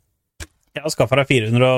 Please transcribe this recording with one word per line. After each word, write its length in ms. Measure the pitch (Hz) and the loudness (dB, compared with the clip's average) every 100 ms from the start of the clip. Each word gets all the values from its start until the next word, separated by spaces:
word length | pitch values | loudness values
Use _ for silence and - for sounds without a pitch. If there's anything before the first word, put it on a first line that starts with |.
| _ _ _ - - _ _ 147 | _ _ _ -20 -20 _ _ -10
jeg 80 | 151 | -8
har 80 | |
skaffet 240 | - 120 135 | -4 0 0
deg 80 | 135 | 2
fire 180 | 131 110 | 0 0
hundre 200 | 120 127 | 2 2